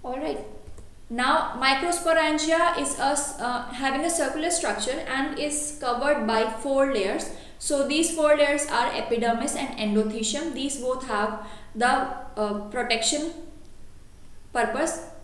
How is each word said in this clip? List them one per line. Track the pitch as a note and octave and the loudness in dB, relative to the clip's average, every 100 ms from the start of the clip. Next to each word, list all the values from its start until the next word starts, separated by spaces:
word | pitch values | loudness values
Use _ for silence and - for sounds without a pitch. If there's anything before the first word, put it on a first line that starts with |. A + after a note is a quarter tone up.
All | B3 C4 | -6 -4
right. | D4+ - - - - - - - - | -4 -4 -8 -12 -12 -12 -14 -16 -8
Now | A#3 B3+ D#4+ D4 A#3+ | 0 2 4 2 0
microsporangia | C4+ C4+ F4 E4+ E4 D#4+ D#4 D4+ D#4 E4 E4+ E4+ | 2 2 2 0 4 4 4 2 2 4 4 2
is | C#4 - | -2 0
a | C4+ | 2
s-, | C#4+ - - | 2 -2 -4
uh, | A#3+ B3 - | -2 -2 -6
having | A#3+ C4+ C#4 | -2 0 0
a | E4+ | 0
circular | E4 C4 D4+ E4 | 2 0 0 0
structure | F4 B3+ - - C4+ - | 0 0 -2 -2 -4 -2
and | C4+ C#4+ - | -2 -2 -2
is | D4 - - - | -2 -2 -6 -4
covered | B3+ A#3+ C#4 D4 A3 | -2 0 2 2 2
by | A3 A#3+ | 2 2
four | - C#4 C4+ C4+ | -2 0 2 4
layers. | A3 F#3+ C#4 - - - - | 2 0 -2 -4 -10 -14 -8
So | - C#4+ C#4 | -2 2 2
these | D4 E4 | 4 2
four | D#4+ D4+ D4 | 4 6 6
layers | C#4+ D4 - | 6 4 2
are | A#3 A#3+ | 2 2
epidermis | - - A#3 A#3 A#3 C#4+ C#4 | 0 0 2 2 2 0 -2
and | C4+ - | -4 -2
endothecium. | G#3+ G#3 G#3+ A3 A3 C#4+ D#4+ | 2 2 2 0 -2 -2 -2
These | C4+ C#4 - | -2 -4 -2
both | B3+ B3+ B3+ | -2 -2 -2
have | G#3+ G#3+ G#3+ - - - A3 | 0 0 -4 -10 -14 -12 0
the, | A#3+ C4+ - - - - | 4 4 0 -6 -8 -2
uh, | G#3 G3+ G3+ | -2 -2 -4
protection | B3 A#3 A3+ - D4 D#4+ - - - - - - - - - - - - | -4 0 2 2 0 -2 -6 -14 -14 -16 -16 -16 -16 -18 -18 -16 -16 -6
purpose. | B3 A3+ B3 D#4+ - - - | -2 0 0 -2 -2 -10 -16